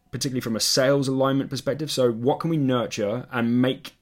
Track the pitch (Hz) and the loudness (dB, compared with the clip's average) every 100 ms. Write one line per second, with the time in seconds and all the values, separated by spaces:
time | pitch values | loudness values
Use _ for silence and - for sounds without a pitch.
0 | _ 120 135 127 120 107 - 143 131 143 | _ -6 -4 -4 -2 -2 0 2 4 2
1 | 135 131 135 139 - 127 139 143 151 131 | 2 0 2 0 -2 -4 -4 -4 -4 2
2 | 123 110 120 143 165 156 131 123 110 117 | 2 2 0 0 0 0 2 0 -2 -2
3 | 101 123 - 123 117 123 127 131 - - | -2 -4 -4 -2 2 2 2 0 -10 -20